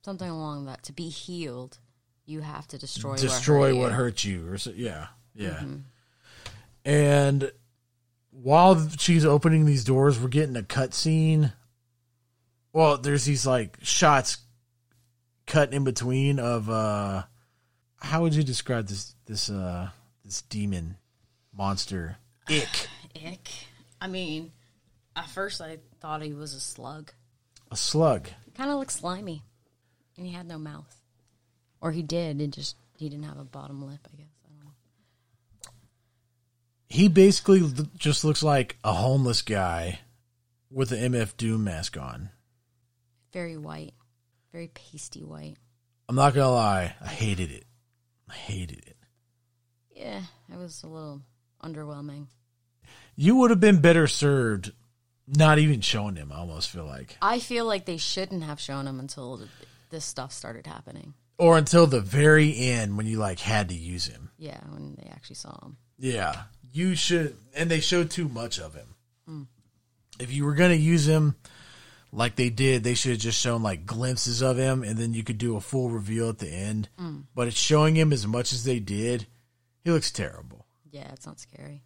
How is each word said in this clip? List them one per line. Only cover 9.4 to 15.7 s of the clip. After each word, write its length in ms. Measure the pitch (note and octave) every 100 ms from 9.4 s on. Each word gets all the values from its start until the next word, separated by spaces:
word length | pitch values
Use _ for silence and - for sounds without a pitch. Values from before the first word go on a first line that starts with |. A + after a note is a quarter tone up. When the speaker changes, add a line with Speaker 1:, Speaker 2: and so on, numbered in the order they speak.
| E3+ D#3+ D3+
Speaker 2:
these 180 | C#3 G#2+
doors, 340 | C3 C#3 B2
we're 80 | B2
getting 300 | C#3+ D#3 A#2+
a 60 |
cutscene. 920 | G2+ - C3 - D#3+ D#3+ D#3+ D#3 D3 - _ _ _ _ _ _ _ _ _ _ _
Well, 240 | D#3 D#3+ C#3+
there's 280 | C3 C#3+ B2
these, 200 | C#3 B2
like, 320 | B2+ G#2+ -
shots 560 | - - E3 C#3 B2+ - _ _ _ _ _ _ _ _ _ _ -
cut 260 | D3+ C#3+